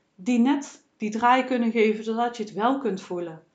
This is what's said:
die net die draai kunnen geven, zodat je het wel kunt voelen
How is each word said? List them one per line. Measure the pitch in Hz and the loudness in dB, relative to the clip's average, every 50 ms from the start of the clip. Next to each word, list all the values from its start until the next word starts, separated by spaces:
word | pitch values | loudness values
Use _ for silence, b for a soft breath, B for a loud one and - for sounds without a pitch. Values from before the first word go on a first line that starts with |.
| B B _ | B B _
die | - 185 247 247 233 | -8 -4 0 2 4
net | 233 262 302 277 - - - - _ _ _ | 4 4 2 0 -2 -8 -14 -20 _ _ _
die | - 220 208 | -8 -6 -6
draai | 214 220 240 240 254 262 262 | -2 2 4 4 4 4 2
kunnen | 262 269 240 240 226 | 0 0 0 0 2
geven, | 226 233 214 220 214 220 214 | 2 4 4 4 2 0 -4
zodat | 220 220 226 240 240 240 | -4 -2 -2 -2 -2 -4
je | - 214 | -6 -8
het | 208 160 | -8 -4
wel | 190 214 247 269 269 | 0 0 0 0 0
kunt | - 220 190 185 | -2 -4 -4 -6
voelen | - - 185 175 170 165 160 160 _ _ | -6 -8 -8 -6 -8 -8 -10 -14 _ _